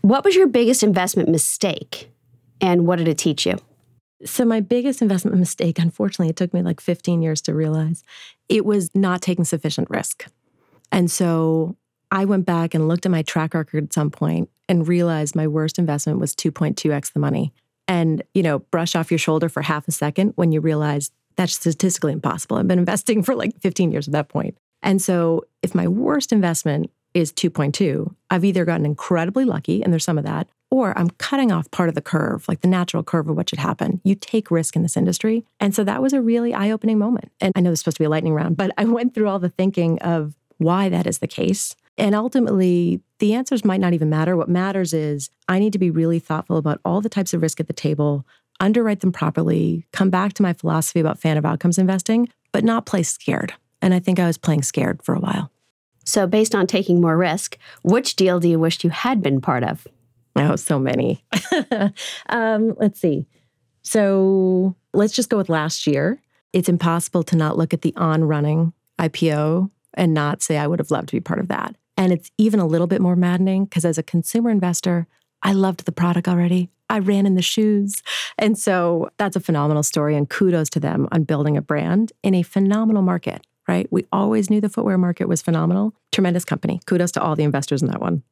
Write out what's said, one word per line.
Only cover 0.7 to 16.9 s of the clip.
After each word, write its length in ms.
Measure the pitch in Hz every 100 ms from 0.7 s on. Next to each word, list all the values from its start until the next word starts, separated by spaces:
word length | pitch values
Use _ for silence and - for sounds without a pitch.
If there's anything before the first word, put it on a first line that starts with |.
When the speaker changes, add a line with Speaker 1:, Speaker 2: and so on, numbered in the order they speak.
| 254
Speaker 1:
investment 440 | 214 185 180 - 170
mistake, 840 | 165 - - 196 - - - - _ _ _ _ _
and 240 | 190 180 170
what 120 | 175
did 120 | 165
it 80 | 160
teach 280 | 170 147 -
you? 120 | 95 _ _ _ _ _ _
Speaker 2:
So 220 | - - 233
my 160 | 226
biggest 400 | 190 247 262 262
investment 360 | 214 190 208 185
mistake, 420 | 175 - 165 165
unfortunately, 500 | 165 - 208 - 165
it 80 | 165
took 160 | 180
me, 80 | 180
like, 180 | 175 160
fifteen 420 | - 175 - 170
years 200 | 160 156
to 120 | -
realize, 500 | 147 156 156 156 170 _ - - _ _
it 160 | 220
was 300 | 208 208 170 190
not 260 | 190 180
taking 220 | 185 175
sufficient 460 | 160 160 156 - -
risk. 360 | - - - - _ _ _ _ _ _
And 200 | 185 175
so 640 | - 175 165 160 160 160 - _ _ _
I 140 | 196
went 220 | 196 196 180
back 280 | 170 165
and 140 | 165 156
looked 180 | 170 185
at 60 |
my 100 | 170
track 320 | 151 165 156
record 320 | 165 151 151 151
at 80 |
some 160 | - 147
point 400 | - 151 165 135 _ -
and 180 | 175 160
realized 480 | 175 170 160 151 165
my 120 | 156
worst 300 | 156 156 -
investment 420 | 165 147 - 151
was 160 | 151 -
two 160 | 165
point 260 | - 151 -
two 160 | 156